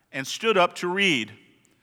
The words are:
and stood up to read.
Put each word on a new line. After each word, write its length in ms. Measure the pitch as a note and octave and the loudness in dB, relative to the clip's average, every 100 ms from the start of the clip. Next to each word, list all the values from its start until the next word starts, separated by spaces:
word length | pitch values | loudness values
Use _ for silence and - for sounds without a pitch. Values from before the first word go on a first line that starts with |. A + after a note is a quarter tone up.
| _ | _
and 140 | C#3 C3+ | -10 -8
stood 320 | - A3+ G#3 | -4 0 4
up 160 | F3 - | 2 0
to 100 | F3+ | -4
read. 440 | F#3+ G3 C3 G#2+ - _ _ _ _ | 0 2 2 -2 -10 _ _ _ _